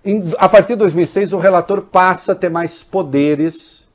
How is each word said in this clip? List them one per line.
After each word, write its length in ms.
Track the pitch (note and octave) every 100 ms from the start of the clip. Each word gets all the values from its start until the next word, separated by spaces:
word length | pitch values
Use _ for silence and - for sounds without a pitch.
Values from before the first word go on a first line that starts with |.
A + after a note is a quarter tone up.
| G3+
Em, 140 | G#3+ E3+ A3
a 100 | F#3+
partir 260 | G#3+ -
de 20 | A#3
dois 180 | G3+
mil 80 | D#3+
e 40 | D#3+
seis, 240 | G3 G3
o 60 | F#3
relator 440 | F#3 F3+ E3+ G3
passa 480 | - F#3 F#3 F3+ -
a 40 | F#3+
ter 120 | F3+
mais 320 | E3 E3+ -
poderes 1080 | - F#3+ D3+ C#3 D3 D3 D#3+ D#3+ - - _